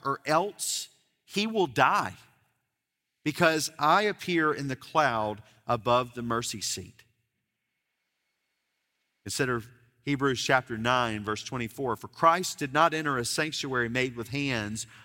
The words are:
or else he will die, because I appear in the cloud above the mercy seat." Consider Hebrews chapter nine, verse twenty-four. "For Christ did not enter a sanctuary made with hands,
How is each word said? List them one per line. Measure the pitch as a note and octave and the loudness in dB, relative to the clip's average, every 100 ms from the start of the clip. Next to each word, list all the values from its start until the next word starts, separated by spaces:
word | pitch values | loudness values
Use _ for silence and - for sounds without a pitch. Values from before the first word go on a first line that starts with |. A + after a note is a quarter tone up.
or | C#3 C3+ | -4 -4
else | - D#3 G3+ - - - - _ _ _ | 0 0 0 -6 -6 -6 -8 _ _ _
he | _ G3 A3 | _ -4 -2
will | A3 E3+ | 2 0
die, | A#2+ C3+ G3 G#2+ - - _ _ _ _ _ _ _ _ _ | 4 4 4 -2 -6 -16 _ _ _ _ _ _ _ _ _
because | D3+ D3 E3+ D#3+ - - | -4 4 4 4 -2 0
I | D3 F3+ | 4 4
appear | G#3 G3 - E3+ D#3 | 2 -2 -2 0 2
in | C3+ C#3 | 0 -4
the | C3 | -8
cloud | - D#3+ C#3+ A2+ G#2+ G#2 - _ - | -4 2 2 2 -2 -4 -12 _ -4
above | A#2+ A#2+ A#2+ B2+ | -2 2 2 2
the | B2 | -6
mercy | A#2+ A#2 A#2+ G#2+ | -4 -4 -4 -6
seat." | - - F#2 - _ _ _ _ _ _ _ _ _ _ _ _ _ _ _ _ _ _ _ _ _ _ | -8 -8 -10 -20 _ _ _ _ _ _ _ _ _ _ _ _ _ _ _ _ _ _ _ _ _ _
Consider | G#2 - C3 A#2+ A2 - _ _ | -8 -4 -2 -2 -4 -20 _ _
Hebrews | - C#3 C#3 B2 | -4 0 0 0
chapter | - C3 B2 A2+ | 2 2 2 -4
nine, | A#2 B2+ A#2 G#2+ | 0 2 2 -2
verse | G#2 G#2+ | -4 -6
twenty-four. | - B2+ A2+ - C3 G#2+ | -6 -8 -8 -6 -4 -4
"For | G#2 | -8
Christ | - E3 F3 F3+ - | 2 4 4 0 -6
did | C#3+ | -2
not | C#3+ E3 | 2 2
enter | D#3 D3 C3 | 2 -2 -2
a | |
sanctuary | A#2 - D#3 - C#3+ B2+ A#2 | -2 -2 -4 -4 -4 0 0
made | B2 B2+ | 0 -2
with | A#2+ G#2+ | -4 -8
hands, | C#3 C#3 A#2+ G#2 A2 - - | -4 -2 -2 -4 -8 -10 -16